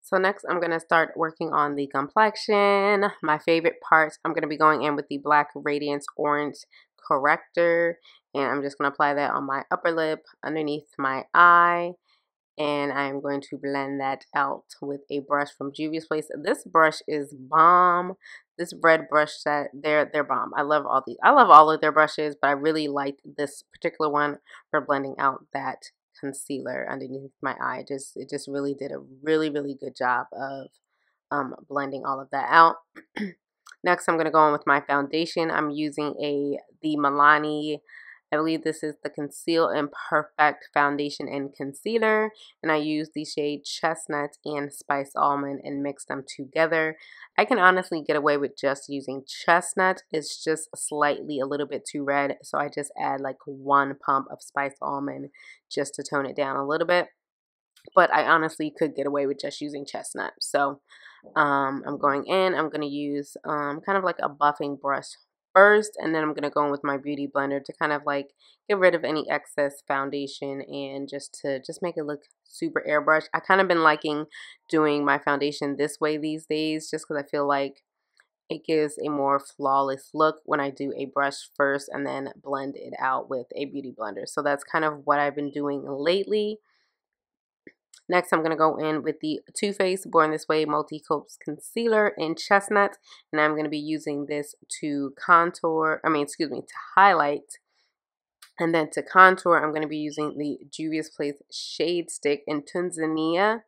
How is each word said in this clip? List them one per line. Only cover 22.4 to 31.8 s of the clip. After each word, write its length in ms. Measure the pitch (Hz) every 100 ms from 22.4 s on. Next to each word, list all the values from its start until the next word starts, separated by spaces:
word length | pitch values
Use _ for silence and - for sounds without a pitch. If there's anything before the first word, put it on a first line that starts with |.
but 80 | 139
I 20 |
really 340 | 143 147 156 147
like 300 | 143 139 139 -
this 380 | 143 143 - -
particular 360 | _ 170 - 151
one 280 | 147 147 143 _ - _
for 100 | 151
blending 340 | 135 139 135 131
out 260 | 135 135 _
that 240 | 139 131 - - _ _ _
concealer 680 | 143 135 - 135 131 131 127
underneath 400 | 135 131 135 135 _
my 120 | 135 -
eye. 240 | 127 127 131
Just, 260 | 139 - -
it 140 | 135
just 180 | 143 139
really 260 | 139 143
did 180 | 135 135
a 80 | 143 139 131
really, 260 | 147 160 156
really 280 | 147 143 139
good 160 | 131 123
job 320 | 123 123 135
of, 340 | - 135 139 131 _ _ _ _ _ _
um, 240 | 147 131 - -
blending 360 | 143